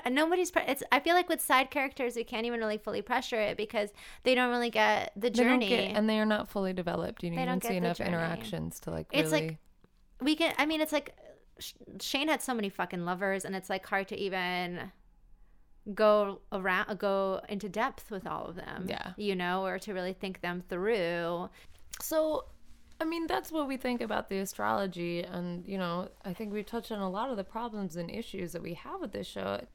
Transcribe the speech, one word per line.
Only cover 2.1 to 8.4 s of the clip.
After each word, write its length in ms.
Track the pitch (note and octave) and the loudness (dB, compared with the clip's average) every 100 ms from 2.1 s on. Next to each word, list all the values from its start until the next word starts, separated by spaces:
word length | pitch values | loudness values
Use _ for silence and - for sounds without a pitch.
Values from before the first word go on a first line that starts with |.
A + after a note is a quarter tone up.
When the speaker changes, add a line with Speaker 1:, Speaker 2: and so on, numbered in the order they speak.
| A#3 | -2
Speaker 1:
we 80 | |
can't 220 | A3+ A3+ A#3 | -4 -2 -2
even 160 | A#3 | 0
really 160 | A3 G#3+ | 0 -2
fully 240 | G#3+ G3+ | -2 -4
pressure 380 | G3+ B3 B3 A#3 | 0 0 0 0
it 180 | G#3 - | 0 0
because 320 | G#3+ A#3 G#3 - - - | -2 -2 -2 -6 -18 -2
they 100 | - | 4
don't 160 | B3+ B3 | 6 6
really 200 | A#3+ A#3+ | 4 2
get 420 | A3 G#3+ G#3 - G3+ | 4 6 6 2 0
the 80 | |
Speaker 2:
They 60 | A#3+ | 2
don't 160 | A3 B3 B3+ | 6 8 8
Speaker 1:
journey. 60 | G3+ | 6
Speaker 2:
get, 280 | A#3 G3 G#3 | 4 4 2
and 120 | G#3+ | 4
they 100 | G#3+ | 4
are 40 | G#3+ | 4
not 220 | G#3+ - | 2 0
fully 220 | G#3 F#3+ | -2 0
developed. 500 | F#3 F3 E3+ F3 - | 0 0 0 -2 -4
You 80 | F3 | -4
Speaker 1:
They 40 | E3+ | 0
Speaker 2:
don't 80 | - | 0
Speaker 1:
don't 160 | F#3 | 0
Speaker 2:
see 40 | A#3 | 0
Speaker 1:
get 120 | F#3 | 2
the 40 | F3 | 2
Speaker 2:
enough 120 | F3 | 0
Speaker 1:
journey. 120 | - | 0
Speaker 2:
interactions 680 | E3+ E3 E3+ | 0 0 -4